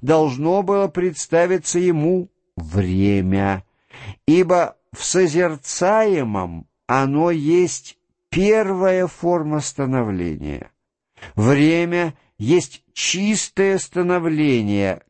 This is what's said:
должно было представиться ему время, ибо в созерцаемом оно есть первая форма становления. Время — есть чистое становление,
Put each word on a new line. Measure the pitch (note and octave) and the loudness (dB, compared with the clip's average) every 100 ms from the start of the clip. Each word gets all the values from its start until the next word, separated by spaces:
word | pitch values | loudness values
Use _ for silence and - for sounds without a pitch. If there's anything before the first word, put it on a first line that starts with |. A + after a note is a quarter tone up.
должно | B2+ D#3+ D#3 B2+ D#3 F#3+ | 0 2 2 0 0 0
было | F#3+ G3+ G3 | 0 0 0
представиться | F#3 F3+ D3+ - E3 F3 F#3 - F3 | -2 -4 -4 -2 0 2 0 -2 0
ему | F3+ D#3+ D#3 F#3 - _ _ - | 2 2 2 0 -4 _ _ -14
время, | D#2+ F#2 F#2 F#2 G2+ G2 F#2 G2 G2 F#2+ - _ _ - G2+ - - | -6 -2 0 2 2 2 2 0 0 -2 -8 _ _ -20 -18 -6 2
ибо | E3+ F3 F3+ C#3+ - _ | 4 4 2 0 -6 _
в | - | -10
созерцаемом | - F3+ F3+ D#3 F3 D3+ - - F3+ A3 A3 F3 A#2+ G2+ F2+ E2 - _ - | -2 2 2 2 -2 -4 -10 -2 0 2 2 0 -2 -4 -6 -10 -16 _ -2
оно | C3 C3+ C#3+ E3+ | 0 2 2 0
есть | E3 D3 F3 F3 - - - _ _ - | 0 2 2 2 -2 -14 -20 _ _ -6
первая | E3+ G3+ A3 G3 F#3+ F#3+ F#3 F3+ | 0 2 2 0 0 0 2 -2
форма | - E3+ F3 D3+ D3+ | -4 -2 -2 -2 -4
становления. | - - C3 C3 A2 F#2+ F2 D2+ D2 C#2 - _ _ _ _ - - - | -6 -6 -2 -2 -2 -2 -4 -6 -8 -10 -12 _ _ _ _ -20 -8 0
Время — | A2 C#3+ D3+ E3 E3+ F3 E3+ - _ - | 2 4 4 2 0 -2 -4 -6 _ -6
есть | G#2+ F3 - - _ | 0 2 0 -12 _
чистое | - - F3 G3+ G#3 - - G3 F#3+ | -8 -4 -2 0 -2 -4 0 0 0
становление, | - F3+ F3 F3+ E3 D#3 D3+ B2 G#2 G2+ G2 - | -4 -4 0 0 0 0 2 2 0 0 0 -4